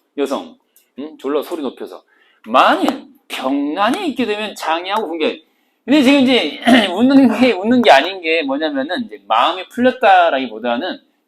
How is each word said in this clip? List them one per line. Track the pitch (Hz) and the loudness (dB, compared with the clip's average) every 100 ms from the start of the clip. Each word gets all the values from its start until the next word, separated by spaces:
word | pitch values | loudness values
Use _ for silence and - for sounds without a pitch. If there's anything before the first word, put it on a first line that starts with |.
| _ - | _ -6
여성. | 139 127 85 80 _ _ _ - | -4 -4 -8 -18 _ _ _ -16
응? | 151 151 | -16 -12
졸라 | 131 143 | -6 -4
소리 | - 170 | -4 -8
높여서. | 131 - 101 85 _ _ _ _ 110 | -8 -10 -14 -16 _ _ _ _ -2
만일 | 123 185 320 330 - - _ - | 2 2 2 -2 -6 -10 _ -16
병난이 | - 131 143 143 165 208 339 370 | -8 -4 -4 -4 -2 -2 -2 -6
있게 | 254 226 | -6 -4
되면 | 208 214 - | -6 -8 -10
장애하고 | - 165 180 214 220 | -6 -6 -4 -6 -6
분개. | 165 143 95 _ _ _ _ - | -4 -6 -6 _ _ _ _ 0
근데 | 302 | 2
지금 | 254 285 | 4 4
이제 | 254 247 160 - 240 | 4 2 -2 -4 2
<clears throat> | 247 196 180 | 2 2 0
웃는 | 254 277 254 220 | 4 6 4 4
게, | 254 | 2
웃는 | 185 208 254 | 2 0 2
게 | 214 | 6
아닌 | 139 165 190 | 6 4 -4
게 | 160 165 | -2 -2
뭐냐면은 | 143 139 156 139 143 170 107 | -2 -2 -4 -4 -6 -6 -8
이제 | 104 101 | -10 -2
마음이 | 110 139 180 180 | 2 2 0 -8
풀렸다라기보다는 | - 254 247 214 185 170 135 127 110 120 120 175 131 _ _ | -2 0 2 4 6 4 0 -4 -6 -4 -4 -4 -10 _ _